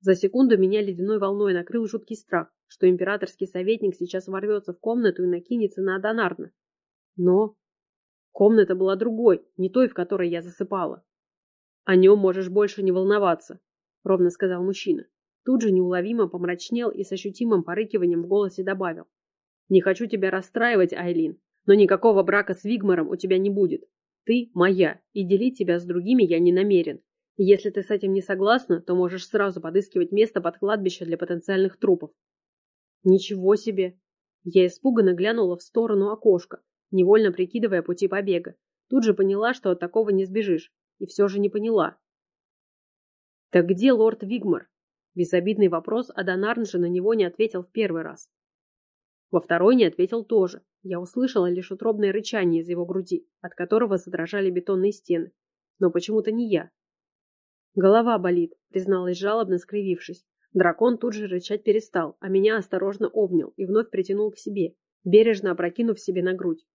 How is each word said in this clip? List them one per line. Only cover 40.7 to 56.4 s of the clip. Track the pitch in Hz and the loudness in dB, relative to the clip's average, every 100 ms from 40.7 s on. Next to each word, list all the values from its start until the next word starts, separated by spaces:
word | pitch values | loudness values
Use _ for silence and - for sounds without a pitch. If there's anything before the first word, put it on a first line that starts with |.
| _ _ _ | _ _ _
И | 190 | -6
всё | - 202 | 0 0
же | 202 | 2
не | 202 | -2
поняла. | 208 220 220 160 - _ _ _ _ _ _ _ _ _ _ _ _ _ _ _ | -2 0 2 0 -4 _ _ _ _ _ _ _ _ _ _ _ _ _ _ _
"Так | 180 175 | 2 2
где | 185 254 | 2 4
лорд | 240 220 220 | 4 2 0
Вигмар?" | 196 240 202 147 - _ _ _ _ | -8 -6 -4 -4 -6 _ _ _ _
Безобидный | 175 175 180 180 208 196 | -6 -2 0 0 2 2
вопрос, | 165 165 220 247 | 2 -4 -6 -6
Адонарн | - 185 185 208 233 | -8 -6 -4 -4 -4
же | 214 180 | -4 -2
на | 175 | -2
него | 180 190 | 0 0
не | 226 | 0
ответил | 180 - 220 185 | 0 0 -2 -2
в | 180 | -8
первый | - 208 165 | -4 -4 -4
раз. | 160 160 - _ _ _ _ _ _ _ _ _ _ | -8 -14 -20 _ _ _ _ _ _ _ _ _ _
Во | - | -4
второй | - - 190 254 | 0 2 4 6
не | |
ответил | 185 - 185 233 | 4 2 -2 -2
тоже. | 214 226 180 - _ _ | 0 0 0 -4 _ _
Я | 190 175 | -10 -10
услышала | 180 - 254 226 180 | -6 -2 -2 0 0
лишь | 180 185 | -2 -6
утробное | 190 226 214 208 | -6 -4 0 0
рычание | 196 208 226 180 165 | -2 -4 -2 0 0
из | 165 | -2
его | 175 175 | -6 -4
груди, | 185 180 170 _ _ | -6 -4 -6 _ _
от | 175 | -18
которого | - 175 214 233 - | -10 -2 0 2 -2
задрожали | - 180 165 208 196 | -4 -8 -6 -2 -2
бетонные | 180 175 190 196 | -2 -2 0 0
стены. | 202 - 170 165 _ _ _ _ _ | -2 -4 -4 -4 _ _ _ _ _
Но | 180 | -2
почему-то | 175 175 214 214 | -2 -2 -2 -2
не | 220 | -4